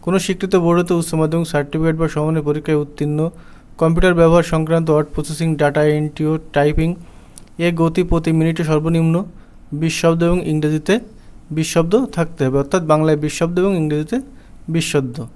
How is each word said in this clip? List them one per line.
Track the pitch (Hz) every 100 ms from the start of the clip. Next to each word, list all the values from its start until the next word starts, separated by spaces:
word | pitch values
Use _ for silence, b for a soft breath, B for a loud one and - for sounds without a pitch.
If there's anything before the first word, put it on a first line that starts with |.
কোনো | - 185
স্বীকৃত | 180 185 190 190
বোর্ড | 170 175
হতে | 175
উচ্চ | 175 165
মাধ্যমিক | 160 156 165 165
সার্টিফিকেট | 147 143 160 160 160
বা | 160
সমানের | 156 151 160
পরীক্ষায় | 147 147 151 151
উত্তীর্ণ, | 147 - 147 151 160 - B B B -
কম্পিউটার | 160 165 185
ব্যবহার | 170 165 170
সংক্রান্ত | 165 165 156 165 165
ওয়ার্ড | 151 151
প্রসেসিং, | - 151 156 165 156
ডেটা | 147 143 151
এন্ট্রি | 151 151 151 156
ও | 156 -
টাইপিং | - 147 151 160 175 B B B B B -
এ | 170 170
গতি | 165 165
প্রতি | 175 170 160
মিনিটে | 160 160 165
সর্বনিম্ন | 160 156 156 165 160 165 202 b b b -
বিশ | 143 160 160
শব্দ | 165 165
এবং | 170 175 165
ইংরেজিতে | 156 151 156 151 214 - b b b -
বিশ | 151 156
শব্দ | - 165 208 269 -
থাকতে | 160 - 131
হবে, | 135
অর্থাৎ | 139 190
বাংলায় | 160 151 156 151
বিশ | 151 -
শব্দ | 170 175
এবং | 190 190
ইংরেজিতে | 156 151 156 247 269 B B B -
বিশ | 165 160
শব্দ। | 151 131 117 110